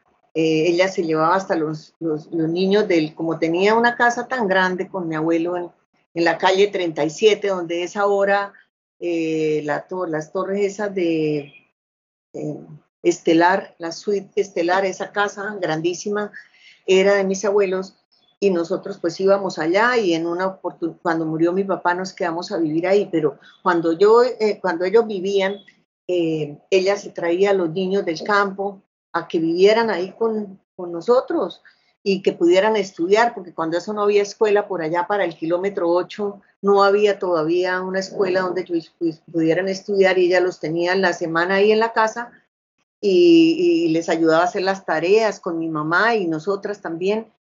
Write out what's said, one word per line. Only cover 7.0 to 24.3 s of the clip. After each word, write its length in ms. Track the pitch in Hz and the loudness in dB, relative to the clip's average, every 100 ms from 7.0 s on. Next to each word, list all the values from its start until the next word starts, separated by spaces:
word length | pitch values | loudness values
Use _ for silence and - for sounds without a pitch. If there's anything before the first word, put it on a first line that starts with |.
| 156 | -4
y 40 | |
siete, 380 | - 214 202 202 | 2 2 4 0
donde 360 | 185 170 170 | -4 -4 -6
es 140 | 175 208 | -4 -2
ahora, 560 | 202 196 196 202 202 - _ _ _ _ | 0 2 2 0 -2 -12 _ _ _ _
eh, 640 | 175 165 160 156 156 151 147 | -4 -2 -2 -2 0 -2 -2
la 220 | 147 - | -6 -6
to-, 180 | 185 175 | -8 -6
las 260 | 156 156 | -6 -6
torres 300 | 190 190 202 | -6 -4 -2
esas 320 | 196 196 202 | -4 -4 -6
de, 600 | 190 170 160 151 147 143 - _ _ _ _ _ _ _ | -2 -2 0 0 -2 -6 -18 _ _ _ _ _ _ _
eh, 260 | 139 151 147 165 151 _ _ | -10 -10 -10 -16 -20 _ _
Estelar, 720 | 175 170 - 165 175 196 196 - | -2 0 0 4 4 2 -4 -12
la 120 | 165 | -12
suite 380 | 160 208 202 190 208 | -10 -6 -6 -4 -6
Estelar, 500 | 196 196 170 190 190 | -4 -4 -2 0 -2
esa 260 | 185 190 | -6 -8
casa 460 | 208 202 208 202 208 | -4 -4 -6 -10 -6
grandísima, 720 | 160 160 170 175 208 208 208 - - _ - _ - | -4 -2 -4 -6 -6 -6 -6 -12 -20 _ -20 _ 2
era 300 | 190 196 202 | 4 4 2
de 80 | |
mis 200 | 190 190 208 | 0 -2 0
abuelos, 520 | 202 190 190 190 _ _ _ _ _ | 2 2 -2 -6 _ _ _ _ _
y 120 | 202 | 0
nosotros, 480 | 170 170 180 190 196 | 0 -2 -4 -6 -6
pues, 200 | 170 165 | -6 0
íbamos 380 | 196 196 185 - | 2 2 2 -4
allá, 400 | 160 196 240 247 | 0 2 2 2
y 160 | 185 | 0
en 140 | 165 170 | 0 -2
una 180 | 175 190 | -2 -4
oportun-, 540 | 190 175 - 165 - | -4 -10 -6 -8 -4
cuando 240 | 175 165 156 | -4 -2 -2
murió 260 | 160 170 | 0 0
mi 120 | 190 | 0
papá 320 | 196 170 180 180 | -2 -2 -2 -4
nos 180 | 185 | -6
quedamos 380 | - 175 165 180 | -6 -6 -6 -6
a 60 | 190 | -4
vivir 280 | 156 160 180 | -2 -2 2
ahí, 240 | 196 190 | 0 0
pero 280 | 160 151 - - _ | -2 -2 -4 -16 _
cuando 340 | 190 170 165 165 | -2 0 0 2
yo, 260 | 208 233 | 4 6
eh, 360 | 247 | 4